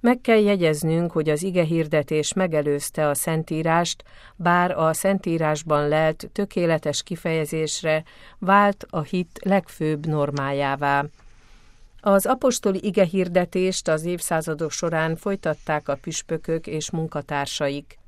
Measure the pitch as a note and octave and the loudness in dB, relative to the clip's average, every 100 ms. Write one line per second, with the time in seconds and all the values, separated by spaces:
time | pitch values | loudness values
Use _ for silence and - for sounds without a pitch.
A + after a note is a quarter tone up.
0 | A#3+ B3 - A3+ G#3 G3+ E3+ D3+ D#3+ E3 | 2 2 4 4 4 4 2 2 2 0
1 | E3+ E3 D#3 D3+ F#3 F#3 D#3+ E3 D#3 D#3 | 0 0 0 0 0 0 2 0 2 0
2 | D3 D#3 D3+ - F#3 D#3 D3 C#3+ - - | 0 -2 -2 0 0 0 0 -2 -4 -2
3 | D3+ C#3+ - D#3+ D#3+ D#3+ E3 E3 F3 - | -2 0 -2 -2 -2 -2 0 2 0 -4
4 | - - - _ E3+ F3 F3+ F3+ D#3+ D#3+ | -12 -20 -20 _ 2 4 2 2 0 2
5 | G3 G3 F#3+ E3 D#3 D3+ D#3+ D3+ D3 D3+ | 0 0 0 0 0 -2 0 0 2 2
6 | D#3+ D#3 - - G3+ - E3+ D#3+ D#3 C#3+ | 2 0 -8 -6 -4 0 0 0 0 -4
7 | - E3 F3 D#3+ D3+ D#3+ D#3 - E3 D#3 | -6 -6 -2 -2 -2 -2 -4 -4 0 -2
8 | D#3+ - - - F#3 G3 G3+ G3 - - | -2 -20 -20 -10 2 4 4 2 -6 -6
9 | D3+ F3+ F3 - - G3 - - D#3 D3+ | -2 -2 -4 -4 0 0 0 -4 -2 -2
10 | D#3 D#3 C#3+ C#3+ C3+ C#3 C#3 C#3 C#3+ C#3 | -2 0 0 0 -2 -2 -2 0 2 2
11 | D3 - - - - - - - - - | 0 -8 -20 -20 -20 -20 -20 -20 -20 -6
12 | - G3 - C4 C4+ B3 G#3 F#3+ G#3 G3 | 2 4 4 2 2 0 0 -2 -2 2
13 | F#3 F#3+ F3+ F3 F3 F#3 F#3 F#3 - D#3 | 2 2 0 2 0 0 0 -2 0 -2
14 | E3 F3 - E3 D#3+ D3+ D#3+ - E3+ E3 | -2 -6 -2 -2 -2 -4 -6 -4 -2 0
15 | D#3+ D#3+ - G3 E3+ D3+ - D3+ - C#3 | -2 -2 -4 -4 -4 -4 -2 -4 -2 -6
16 | - D#3 - D#3+ - E3 - D#3 D3+ E3+ | -6 -10 -6 -8 -4 -6 -4 -8 -6 -6
17 | D#3+ D3+ C#3 D3 C#3 - C#3+ C#3+ C#3+ - | -4 -6 -6 -6 -4 -4 -4 -4 -10 -20